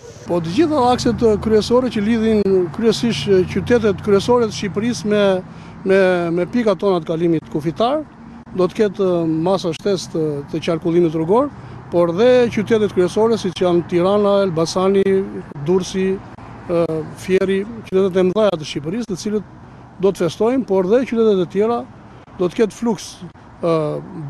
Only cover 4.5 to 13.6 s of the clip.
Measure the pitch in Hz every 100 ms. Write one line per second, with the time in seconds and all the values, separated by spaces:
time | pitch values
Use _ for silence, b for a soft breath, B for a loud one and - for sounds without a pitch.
4.5 | 160 208 170 233 226 214 208 196 185 -
5.5 | B B B 190 190 185 180 170 170 175
6.5 | 240 220 180 202 180 156 160 170 160 -
7.5 | 160 151 - 233 302 294 - - - -
8.5 | 180 180 - 208 185 190 175 165 160 170
9.5 | 190 180 156 202 185 - 170 156 143 143
10.5 | 160 - 165 170 170 165 160 160 226 285
11.5 | - B B - 175 170 170 247 247 240
12.5 | - 196 226 208 - 180 214 226 220 190
13.5 | 160